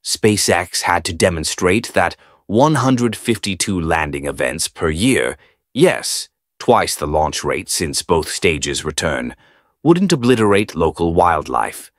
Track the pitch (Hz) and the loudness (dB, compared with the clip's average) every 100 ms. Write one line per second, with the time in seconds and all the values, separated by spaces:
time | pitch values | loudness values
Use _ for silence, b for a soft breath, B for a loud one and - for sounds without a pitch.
0 | - - 110 101 - 87 87 - - 87 | -6 0 2 2 2 0 0 -4 0 0
1 | - 80 95 82 78 - 90 104 - - | -2 0 0 0 -6 -2 0 0 0 0
2 | 85 - b b b 104 151 147 131 127 | 0 -4 b b b 2 4 4 2 2
3 | 120 101 - 107 - 92 - 92 82 82 | 0 -2 -2 -2 -4 -6 -2 -2 0 0
4 | 76 69 71 67 65 65 - - 82 80 | -2 -4 -6 -2 -4 -2 -8 -4 -4 0
5 | 123 98 60 - b b _ 123 175 104 | 0 2 -2 -6 b b _ 2 2 2
6 | - - - _ _ _ - 110 85 - | -6 -8 -10 _ _ _ 2 2 2 -4
7 | 73 78 76 - 71 67 - - 80 67 | -2 0 -2 -4 -4 -6 -4 -4 -4 -4
8 | - 85 73 - 92 76 71 67 76 73 | 0 0 0 0 0 0 -4 -6 -6 -4
9 | 85 67 62 - b b b b 147 170 | -4 -4 -6 -12 b b b b 2 2
10 | 190 160 120 120 107 101 107 80 82 - | 2 2 4 4 4 2 0 -2 -2 0
11 | 85 87 87 78 73 60 53 - - | 2 6 6 2 0 -2 -2 -8 -20